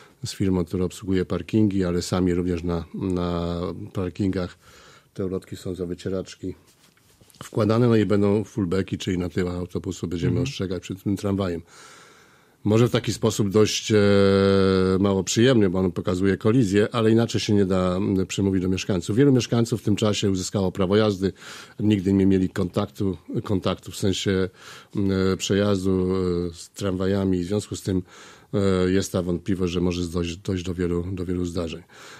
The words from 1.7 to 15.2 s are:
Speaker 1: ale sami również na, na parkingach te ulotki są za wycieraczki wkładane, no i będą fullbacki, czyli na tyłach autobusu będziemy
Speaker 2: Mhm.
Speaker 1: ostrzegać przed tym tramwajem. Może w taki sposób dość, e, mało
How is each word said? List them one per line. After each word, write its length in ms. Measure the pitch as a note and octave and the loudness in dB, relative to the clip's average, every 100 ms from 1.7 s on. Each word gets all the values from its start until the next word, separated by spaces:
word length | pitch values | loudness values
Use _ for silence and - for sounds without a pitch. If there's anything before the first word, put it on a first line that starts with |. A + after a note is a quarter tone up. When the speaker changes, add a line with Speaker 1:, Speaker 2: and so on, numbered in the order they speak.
| F#2+ F2+ | 2 0
Speaker 1:
ale 160 | F2 | -2
sami 320 | - F#2+ F#2 | -2 0 2
również 300 | F2 F2+ E2+ | 0 0 -2
na, 220 | F2 E2 E2 | -4 -4 -6
na 640 | - F#2+ F2+ F2+ F2 F2 F2 F2+ F2 G#2 | -8 -4 -2 -2 -2 -4 -4 -6 -8 -10
parkingach 640 | - F2+ - G2 F#2 F2 - _ - - - _ | -8 -6 -2 -2 -2 -6 -10 _ -20 -20 -20 _
te 120 | - F#2+ | -10 -6
ulotki 300 | F#2 - G2 | -6 -10 -12
są 200 | G2 F2+ | -10 -8
za 100 | F2 | -8
wycieraczki 680 | F2 F#2+ F#2+ F#2 - F#2+ - _ _ _ _ _ _ _ - | -8 -6 -6 -8 -12 -12 -12 _ _ _ _ _ _ _ -20
wkładane, 440 | - - G#2+ A2+ B2 | -8 0 2 4 4
no 80 | A2+ | 4
i 100 | G2 | 4
będą 380 | G2+ G2+ G#2 | 2 2 2
fullbacki, 540 | G2+ - F#2 F#2+ F#2+ G2 | -2 -4 -2 -2 -2 -4
czyli 200 | - F2+ | -4 -2
na 120 | F2+ | -2
tyłach 260 | G2 F2+ F2+ | -2 -4 -4
autobusu 520 | F2+ F#2 F#2+ F2+ F2 | -6 -8 -8 -8 -6
będziemy 220 | E2+ B2 | -2 0
Speaker 2:
Mhm. 120 | A#2 | 0
Speaker 1:
ostrzegać 400 | C3+ - F#2+ F#2 | -2 -4 -6 -6
przed 200 | - F#2+ | -8 -8
tym 140 | A2 G2 | -4 -2
tramwajem. 440 | G2+ G2 F#2+ E2+ - - - - - - _ _ _ _ | -2 -2 -2 -4 -10 -20 -20 -20 -20 -20 _ _ _ _
Może 240 | G#2 A2 A#2+ | 2 4 4
w 40 | |
taki 220 | A#2+ - | 2 -2
sposób 360 | F#2 A2+ - G#2 | -2 -2 0 2
dość, 420 | G#2 G#2 - - | 2 2 0 0
e, 60 | G#2+ G2+ G2 G2 G2 G2 G2 F#2+ F#2+ F#2 F#2+ | 4 6 6 6 6 4 4 4 4 4 4
mało 240 | G2+ G2 | 2 2